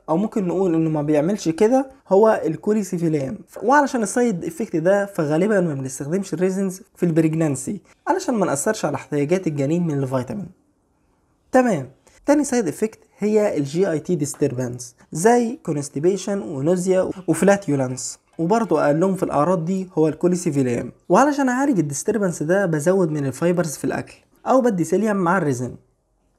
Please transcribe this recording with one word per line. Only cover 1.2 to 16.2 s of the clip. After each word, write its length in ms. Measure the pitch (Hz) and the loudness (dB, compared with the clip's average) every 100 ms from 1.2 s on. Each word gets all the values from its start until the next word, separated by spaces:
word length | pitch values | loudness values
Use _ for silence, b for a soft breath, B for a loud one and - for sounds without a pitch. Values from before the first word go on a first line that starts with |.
| 160 208 165 | 2 0 -2
كده، 420 | 160 220 262 269 B - | 2 4 4 0 B 0
هو 340 | 190 220 214 | 4 6 4
الكوليسيفيلام. 960 | 156 156 208 214 185 175 165 151 135 208 - | 0 -4 -2 -2 -2 -2 0 0 -2 -8 -14
ف-، 160 | - | -6
وعلشان 380 | 214 294 277 247 | 2 4 4 0
السايد 420 | 202 254 247 175 | -2 0 0 0
افكت 320 | 170 - 226 165 | -4 -6 -4 0
ده 300 | 165 202 202 | 2 2 0
فغالبًا 540 | 196 147 156 202 202 | -2 0 0 2 2
ما 140 | 175 | 0
بنستخدمش 600 | 139 131 - 139 185 196 | -2 -6 -8 -6 -4 -4
الريزنز 480 | 165 185 190 196 185 - | -2 -2 0 -4 -6 -14
في 120 | - 175 | -4 0
البريجنانسي 720 | 160 160 160 160 135 - 202 - b - | 2 2 2 -2 -2 -6 -10 -12 b -4
علشان 280 | 381 339 | -2 0
ما 120 | 233 165 | 0 0
ناثرش 380 | 135 - 214 | 0 -2 -2
على 100 | 165 | -2
احتياجات 520 | 139 - 147 143 185 175 | -4 -4 -2 0 0 0
الجنين 400 | 143 139 170 170 | -2 0 0 0
من 120 | 139 | -2
الفيتامين. 500 | 131 131 120 107 90 - _ _ _ _ _ _ _ _ _ | -2 -2 -4 -8 -10 -16 _ _ _ _ _ _ _ _ _
تمام. 380 | 254 247 165 131 - _ b - | 2 2 0 -4 -14 _ b 0
تاني 180 | 294 | 2
سايد 240 | 285 247 180 | 2 0 -2
افكت 300 | 135 220 - _ - | -2 -4 -6 _ -6
هي 380 | 208 214 208 151 | 0 2 2 0
الجي 340 | 139 160 196 | -2 -2 0
اي 80 | 156 | -2
تي 160 | - | -2
ديستربنس 840 | 175 143 - 143 127 123 123 - - b | -2 -2 -2 -2 -2 -6 -8 -14 -20 b
زي 460 | 156 214 247 233 269 | 0 4 4 2 -4
كونستيبيشن 800 | - 147 143 139 170 196 | -6 -6 -6 -2 0 0